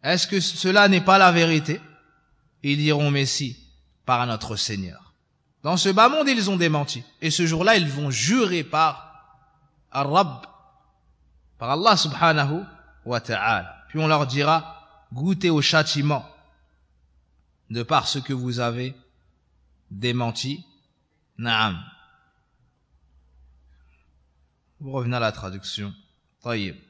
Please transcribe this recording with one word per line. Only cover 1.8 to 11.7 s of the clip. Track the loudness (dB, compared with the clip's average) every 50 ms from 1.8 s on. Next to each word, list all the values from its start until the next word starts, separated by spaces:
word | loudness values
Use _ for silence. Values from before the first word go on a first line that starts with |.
| -8 -18 -20 _ _ _ _ _ _ _ _ _ _ _ _ _ -4
Ils | -2 -2
diront, « | 0 2 2 2 2 2 2
Mais | 2 2 0
si, | 0 -2 -4 -6 -6 -8 -12 -20 -20 _ _ _ _ _ _ _
par | -2 0 0 0
notre | -2 -4 -6 -6 -8 -6
Seigneur. » | -6 -6 -6 -6 -6 -8 -10 -12 -18 -20 -20 _ _ _ _ _ _ _ _ _ _ -6
Dans | -4 -2
ce | 0 0 2
bas | 4 6 6 6
monde, | 6 2 0
ils | 2 0 0 0 -2
ont | 0
démenti. | 0 2 2 2 0 -2 -4 -8 -12 -12 -16 _ _
Et | -4 -4
ce | -2 0 0
jour-là, | 0 0 0 2 4 4
ils | 4 2
vont | 0 -4 -4 -6 -4
jurer | -4 -2 -2 0 2 2 2 0 0 -4 -4
par | -4 0 0 0 0 0 -4 -16 -20 -20 -20 -20 _ _ _ _ _ _ _ _ _ _ _ _ _
Ar-Rabb, | -6 -4 -2 2 4 2 2 2 -2 -12 -16 -20 -20 -20 _ _ _ _ _ _ _ _ _ _ _ _ _ _ _ _ _ _ _ _
par | -4 -4